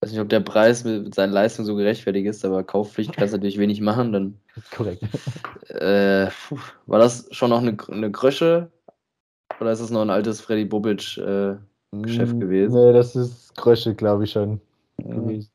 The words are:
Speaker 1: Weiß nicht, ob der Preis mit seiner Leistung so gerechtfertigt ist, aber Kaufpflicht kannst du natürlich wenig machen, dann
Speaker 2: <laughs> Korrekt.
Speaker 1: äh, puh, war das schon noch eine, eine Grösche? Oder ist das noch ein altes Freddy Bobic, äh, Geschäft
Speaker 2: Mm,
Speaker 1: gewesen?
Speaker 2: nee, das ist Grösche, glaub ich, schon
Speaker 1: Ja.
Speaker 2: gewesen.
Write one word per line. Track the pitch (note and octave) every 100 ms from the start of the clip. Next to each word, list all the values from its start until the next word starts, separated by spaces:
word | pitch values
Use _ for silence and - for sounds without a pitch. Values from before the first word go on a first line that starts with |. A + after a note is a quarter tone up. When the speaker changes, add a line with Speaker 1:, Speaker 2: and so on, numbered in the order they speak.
Speaker 1:
Weiß | -
nicht, | A2
ob | G#2+
der | A2
Preis | G2 A2 A2 A#2+
mit | A#2+ A2 G2+ G2
seiner | G2
Leistung | G2 G#2+ -
so | G#2+ G#2
gerechtfertigt | G2+ A2 - G2 G2
ist, | G#2+
aber | G2 F#2+ F#2+
Kaufpflicht | G2 G#2 - A2 -
kannst | G2+
du | G#2
natürlich | G2+ G2+
wenig | G2+ G#2
machen, | G#2+ B2 A#2+
dann | G2+ G2 G#2 _ -
Speaker 2:
<laughs> | - -
Korrekt. | G#2+ F#2 G#2+ - - - - - -
Speaker 1:
äh, | - F#2 G2+ G2 G2 F#2+ - -
puh, | C#3+ - - -
war | G2+
das | A#2+ B2 -
schon | - B2
noch | A#2
eine, | A#2+ G#2 -
eine | G2 G#2+
Grösche? | G2+ C3 C#3+ E3 E3+ E3+ _ - _ _ _ _ _ _ -
Oder | A2+
ist | A2
das | A#2
noch | A#2
ein | G#2+
altes | G2 G#2 G#2+
Freddy | - G#2+ G#2+
Bobic, | G#2+ A2 G2+ - -
äh, | - G2 G2 G2+ G#2 _ _
Geschäft | G2+ A2 A#2 A#2+ A#2
Speaker 2:
Mm, |
Speaker 1:
gewesen? | G2 F#2+ G2+ B2
Speaker 2:
nee, | B2
das | A#2+ B2 B2+
ist | B2 A#2+ _ -
Grösche, | - A#2 A#2 G#2
glaub | G#2+ G2+
ich, | G#2+
schon | A2 G#2 G#2+ _ _ _ -
Speaker 1:
Ja. | - A#2
Speaker 2:
gewesen. | A2 A2 G#2